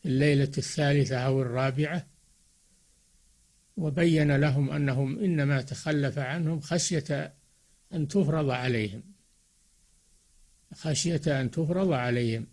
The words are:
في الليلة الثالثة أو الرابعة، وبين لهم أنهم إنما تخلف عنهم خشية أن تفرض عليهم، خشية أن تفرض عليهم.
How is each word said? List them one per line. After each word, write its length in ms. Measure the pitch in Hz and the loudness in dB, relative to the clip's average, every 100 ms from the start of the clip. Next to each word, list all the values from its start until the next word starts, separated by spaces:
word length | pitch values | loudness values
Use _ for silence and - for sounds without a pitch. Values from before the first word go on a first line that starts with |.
في 60 | 165 | 0
الليلة 440 | 131 147 139 139 139 | 2 4 4 2 -2
الثالثة 580 | - - 147 143 135 127 | -6 -2 2 2 2 0
أو 260 | 131 135 | 0 0
الرابعة، 640 | 127 123 135 135 147 170 - _ _ _ _ _ _ _ _ _ _ _ _ _ _ _ _ - | -2 -2 -2 -2 -2 -4 -8 _ _ _ _ _ _ _ _ _ _ _ _ _ _ _ _ -6
وبين 600 | 156 143 170 156 147 139 | -4 2 4 4 4 4
لهم 340 | 147 135 135 | 4 2 0
أنهم 480 | 147 143 131 135 - | 0 0 0 -2 0
إنما 440 | 202 160 139 139 | 0 2 2 0
تخلف 560 | 127 - 156 151 139 147 | -2 -8 -2 0 0 -2
عنهم 420 | 131 160 160 160 | -4 -2 -2 -4
خشية 760 | - 180 - 165 139 143 78 - _ _ _ _ _ | -2 -2 0 -2 -2 -4 -6 -14 _ _ _ _ _
أن 160 | 160 147 | -6 -2
تفرض 420 | 196 147 160 143 | 0 2 2 0
عليهم، 520 | 123 127 120 107 95 - - _ _ _ _ _ _ _ _ _ _ _ _ - _ _ | 0 0 0 -2 -6 -16 -20 _ _ _ _ _ _ _ _ _ _ _ _ -20 _ _
خشية 680 | - 160 143 165 160 151 135 | -8 -4 -2 0 0 0 0
أن 100 | 127 | -2
تفرض 420 | - 160 180 190 | -2 -2 0 2
عليهم. 540 | 135 123 123 117 113 113 | 2 2 0 0 -2 -6